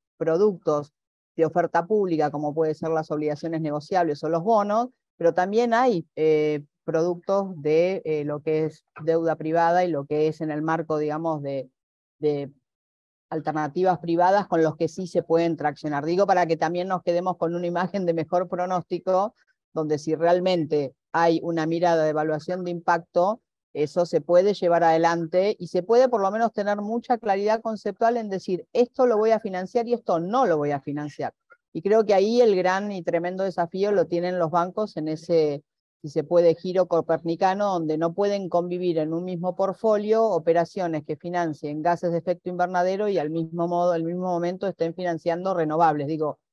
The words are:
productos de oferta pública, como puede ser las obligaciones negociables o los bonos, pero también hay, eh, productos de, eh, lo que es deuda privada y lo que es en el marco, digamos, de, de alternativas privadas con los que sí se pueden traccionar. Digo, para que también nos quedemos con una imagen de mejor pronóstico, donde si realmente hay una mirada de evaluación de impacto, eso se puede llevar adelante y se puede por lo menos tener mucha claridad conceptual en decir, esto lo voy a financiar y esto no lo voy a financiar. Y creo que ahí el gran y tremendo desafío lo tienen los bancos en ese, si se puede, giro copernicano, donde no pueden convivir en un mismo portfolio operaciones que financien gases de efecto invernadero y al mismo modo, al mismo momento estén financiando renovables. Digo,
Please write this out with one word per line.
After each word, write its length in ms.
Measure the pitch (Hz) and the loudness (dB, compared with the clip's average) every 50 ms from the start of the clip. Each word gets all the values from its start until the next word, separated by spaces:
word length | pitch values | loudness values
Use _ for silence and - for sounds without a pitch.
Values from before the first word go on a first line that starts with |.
| _ _ _ | _ _ _
productos 760 | - 160 160 160 175 208 214 180 - - 165 151 147 143 - _ _ _ _ _ _ _ _ _ | -4 -2 0 2 4 2 2 2 0 -2 -2 -2 -2 -4 -8 _ _ _ _ _ _ _ _ _
de 100 | - - | -2 -2
oferta 420 | 156 - 175 165 - - 170 170 | 0 2 0 0 0 0 -2 0
pública, 420 | 196 220 208 196 180 160 151 151 143 | 0 0 0 0 0 0 0 0 -2
como 240 | 143 147 151 147 147 | -2 -4 -6 -4 -2
puede 220 | 165 160 156 156 | 0 -2 -2 -2
ser 140 | - 165 160 | -4 -4 -2
las 200 | 160 156 156 - | -2 -2 -2 -2
obligaciones 520 | 151 151 151 147 147 - 170 160 165 160 | -4 -4 -2 -2 -4 -4 -6 -6 -4 -4
negociables 640 | 160 147 147 147 151 - 196 180 170 156 147 - 160 | -4 -4 -4 -6 -6 -2 0 0 0 0 -2 -4 -4
o 60 | 160 | -2
los 140 | 165 165 175 | -2 0 0
bonos, 460 | 226 226 208 202 208 208 226 247 254 - _ _ _ _ | 2 2 2 2 0 0 -2 -2 -4 -8 _ _ _ _
pero 160 | - 170 - 165 | 0 0 2 2
también 400 | 180 180 190 208 233 240 233 226 | 2 0 2 2 0 2 2 2
hay, 320 | 240 262 254 202 165 - - _ | 2 2 2 2 0 -4 -6 _
eh, 460 | 143 156 156 156 151 151 151 151 147 147 - _ _ _ | 0 2 4 4 4 2 0 -2 -4 -8 -12 _ _ _
productos 760 | - 160 160 170 180 175 175 - - 196 196 196 190 185 151 | -4 -2 0 0 0 -2 -4 -4 -2 -2 -2 -2 -4 -8 -6
de, 400 | 139 147 156 165 175 185 190 175 - | -2 2 2 4 4 2 0 -4 -4
eh, 200 | 156 156 147 147 | -4 -4 -4 -4
lo 160 | 147 147 147 | -4 -6 -6
que 240 | - 160 156 156 160 | -2 -2 0 0 -2
es 180 | 151 160 - _ _ _ - 151 | -2 -6 -10 _ _ _ -4 -2
deuda 320 | 160 165 165 165 160 151 | 0 0 2 2 0 -2
privada 500 | - 156 156 160 170 165 170 175 185 185 | -2 -2 0 0 2 2 4 4 2 2
y 60 | 175 | 2
lo 160 | 156 139 139 | 0 -4 -4
que 200 | - 151 151 156 | -2 0 0 0
es 140 | 156 151 - | 0 0 -2
en 80 | 160 156 | -6 -4
el 140 | 147 151 156 | -4 -2 -2
marco, 340 | 160 160 165 160 160 156 | 0 -2 -2 -2 -2 -2
digamos, 460 | 151 151 147 151 160 165 165 156 147 143 | -2 -2 -2 -4 -4 -4 -4 -4 -4 -4
de, 260 | 139 139 135 123 - _ _ _ _ _ _ _ _ _ | -6 -6 -6 -8 -10 _ _ _ _ _ _ _ _ _
de 320 | _ 151 151 143 143 143 139 - _ _ _ _ _ _ _ _ _ _ _ _ _ _ _ | _ 0 0 0 0 -4 -8 -12 _ _ _ _ _ _ _ _ _ _ _ _ _ _ _
alternativas 680 | 165 156 139 156 151 151 151 139 147 180 185 185 175 - | -8 -6 -4 -4 -2 -2 -4 -2 -2 0 2 2 0 0
privadas 480 | 170 170 165 170 180 185 196 202 - | -2 -2 2 4 4 4 4 2 2
con 160 | - 175 165 160 | 2 2 2 2
los 120 | 156 156 | 2 2
que 120 | - 165 | -2 -4
sí 180 | 160 - 190 185 | -4 -4 -6 -8
se 160 | 165 - 170 | -2 -2 -2
pueden 340 | 160 - 165 165 170 165 160 | 2 2 2 2 2 0 -2
traccionar. 480 | - 147 147 143 - 151 151 147 143 151 | -2 -2 -4 -4 -4 -6 -6 -4 -4 -2
Digo, 220 | 165 175 185 202 | 0 0 2 2
para 220 | 196 185 180 175 | 4 4 2 2
que 100 | 160 160 | 2 0
también 300 | 160 160 160 175 175 180 | 0 0 0 0 -2 -2
nos 160 | 190 185 175 - | -2 -4 -2 -2
quedemos 340 | 175 170 175 185 185 175 | 0 0 0 0 -2 -2
con 160 | - 170 165 170 | -2 -2 -2 -2
una 140 | 175 175 | -2 -4
imagen 400 | 175 175 175 190 185 - 202 180 | -2 -2 -2 -2 -2 -2 -2 -2
de 80 | 170 165 | 0 0
mejor 340 | 160 151 - 180 180 185 175 | -2 -2 0 0 0 0 -2
pronóstico, 840 | 190 175 180 185 185 175 - - 180 175 - 185 185 185 202 233 - _ _ _ _ _ _ _ | -2 -4 -2 -2 -2 -4 -2 -4 -6 -4 -2 0 2 2 0 -2 -6 _ _ _ _ _ _ _
donde 280 | - 156 156 151 151 147 | -6 -4 -2 -2 -2 -2
si 160 | - 160 156 | -2 -4 -2
realmente 800 | 143 170 170 180 180 180 185 180 170 151 151 156 147 139 127 - _ _ _ | 2 2 4 4 4 2 2 0 0 0 0 0 -2 -2 -4 -8 _ _ _
hay 280 | - 165 175 170 165 - - | 0 2 4 4 2 2 0
una 240 | 170 165 160 156 | -2 -2 -2 -2
mirada 380 | 160 165 170 175 170 170 160 156 | -2 0 0 2 2 4 2 2
de 40 | 156 | 2
evaluación 540 | 151 156 156 156 156 151 - 185 180 185 180 | 0 0 -2 -2 -4 -4 -4 -6 -8 -6 -6
de 60 | 175 | -6
impacto, 680 | 175 170 - 180 170 170 170 _ - 175 175 202 160 - _ _ _ _ _ _ | -8 -4 0 0 0 0 -2 _ 0 2 2 2 0 -4 _ _ _ _ _ _
eso 360 | - 143 151 147 - 180 175 | -4 -4 -4 -2 0 -2 0
se 140 | - 175 151 | 0 0 -2
puede 340 | 147 170 175 175 190 208 196 | 2 4 4 4 6 4 2
llevar 280 | - 190 170 170 170 170 | 0 2 2 4 4 4
adelante 720 | 165 165 165 165 165 170 170 165 160 170 180 190 208 - - | 4 4 4 4 2 2 0 -2 0 0 2 2 0 -2 -4
y 80 | 175 | -8
se 160 | - - 180 175 | -4 -4 -2 0
puede 260 | 202 233 247 262 247 | 4 4 4 6 4
por 120 | 247 208 | 2 0
lo 100 | 190 190 | 0 0
menos 220 | 208 226 233 220 - | 0 0 0 0 0
tener 240 | 214 196 208 202 | -2 -2 -2 -2
mucha 420 | 208 202 208 233 240 - - 240 220 | -2 -4 -4 -6 -6 -2 -2 -2 -2
claridad 420 | - 202 190 196 202 214 220 226 | 0 0 0 0 2 0 0 0
conceptual 560 | 226 226 220 196 - 208 190 - 233 233 247 | -2 -6 -8 -6 -6 -8 -2 0 2 2 2
en 140 | 233 220 202 | 0 -2 -4
decir, 340 | 190 180 - 202 180 165 - _ - | -6 -6 -4 -4 -4 -4 -6 _ 0
esto 320 | 226 247 - _ - 254 | 0 0 0 _ 2 2
lo 100 | 247 220 | 4 4
voy 140 | 208 220 226 | 4 4 4
a 100 | 220 214 | 2 2
financiar 480 | - 196 185 180 190 185 - 240 226 | 0 -4 -6 -6 -6 -2 -2 -2 0
y 60 | 240 240 | 0 -2
esto 260 | 233 - - 180 165 | -2 0 0 0 0
no 280 | 170 185 233 269 254 | 0 0 0 2 2
lo 100 | 185 156 | 2 2
voy 140 | 151 147 147 | 2 0 -2
a 100 | 143 135 | -2 -4
financiar. 540 | - 147 143 147 147 147 - - 135 110 - _ _ _ - _ _ _ | -4 -6 -6 -6 -8 -8 -8 -8 -8 -8 -8 _ _ _ -20 _ _ _
Y 120 | - 160 - | -12 -6 0
creo 200 | 196 214 226 214 | 2 4 4 4
que 120 | 202 196 | 4 4
ahí 260 | 185 196 220 233 247 | 4 4 4 4 4
el 140 | 240 220 196 | 4 4 4
gran 360 | 185 180 185 185 196 208 208 | 4 2 2 0 0 -2 -4
y 120 | 196 185 170 | -8 -6 -4
tremendo 400 | 175 170 165 175 180 185 190 196 | -2 -2 -2 -2 -4 -4 -4 -4
desafío 480 | 185 - 180 170 165 - 185 202 208 | -4 -2 -4 -4 -4 -2 -2 0 2
lo 160 | 202 180 165 | 2 2 2
tienen 320 | 175 175 170 175 180 185 180 | 2 0 -2 -2 -2 -2 -2
los 100 | 165 156 | -2 0
bancos 480 | 175 170 175 185 - 214 214 208 - | 0 0 -2 -2 -2 -4 -6 -4 -6
en 100 | 160 156 | -6 -6
ese, 540 | 156 156 156 - - 170 165 151 147 143 147 - _ _ _ _ _ _ _ | -6 -6 -6 -2 0 2 2 2 2 -2 -6 -10 _ _ _ _ _ _ _
si 60 | - | -16
se 160 | 147 - 160 147 | -6 -6 -6 -2
puede, 320 | 147 175 175 175 165 160 | 2 2 4 4 4 2
giro 320 | - - 185 175 185 180 | 2 -4 -2 0 0 0
copernicano, 840 | - 170 165 - - 160 151 165 165 170 165 190 185 190 202 208 202 185 | 2 0 0 0 0 -2 -2 -2 -4 -2 0 0 0 0 0 -2 -2 -2
donde 240 | 170 160 151 156 | -2 -2 -2 -2
no 160 | 156 165 170 170 | 0 -2 -2 0
pueden 340 | 202 202 202 202 196 190 | 0 0 0 0 -2 -2
convivir 520 | 165 170 175 175 175 180 175 180 180 160 160 | -2 -2 -2 -2 -2 -4 -2 -2 -2 0 0
en 120 | 156 156 | -2 -2
un 140 | 165 170 180 | -4 -6 -6
mismo 320 | 185 180 165 180 185 180 | -6 -6 -4 -4 -4 -2
portfolio 640 | - 190 190 185 - - 220 214 208 208 214 220 226 226 | -2 -2 -2 -2 -2 0 2 2 2 2 2 2 2 2
operaciones 800 | 220 180 160 160 170 165 170 170 - - 196 180 170 160 151 147 | 2 0 0 2 2 2 2 0 0 -4 -6 -4 -4 -4 -6 -6
que 140 | - 151 | -6 -8
financien 640 | - - 175 180 175 170 160 147 - 156 147 147 156 | -8 -6 -4 -4 -2 -2 -2 -4 -6 -8 -8 -6 -2
gases 320 | 156 175 175 165 180 170 170 | 0 0 0 0 -2 -2 -2
de 60 | 165 | -2
efecto 300 | - 185 175 170 _ 180 | -2 -4 -4 -4 _ -8
invernadero 600 | 180 175 180 180 185 180 180 185 190 196 214 208 | -2 -2 -2 0 0 0 0 0 0 -2 -2 -2
y 80 | 196 | 0
al 120 | 160 147 156 | -2 -2 -2
mismo 380 | 160 165 165 160 170 175 170 | -2 -4 -4 -4 -4 -4 -2
modo, 240 | 175 175 175 175 180 | -2 0 0 2 2
al 120 | 170 165 165 | 0 0 -2
mismo 240 | 165 175 180 185 | -4 -4 -4 -4
momento 380 | 185 175 170 170 175 185 185 208 | -2 -2 -2 -2 -4 -4 -4 -6
estén 300 | 190 165 - 165 170 165 | -6 -4 -4 -4 -4 -4
financiando 580 | 185 180 175 165 156 - 170 165 175 185 190 185 | -4 -4 -4 -4 -4 -4 -4 -4 -2 -2 -2 0
renovables. 540 | 170 160 156 156 165 170 156 151 147 139 | 0 0 0 2 4 4 4 2 0 -2
Digo, 320 | 147 160 151 156 143 131 - _ _ | -4 -4 -4 -4 -6 -6 -8 _ _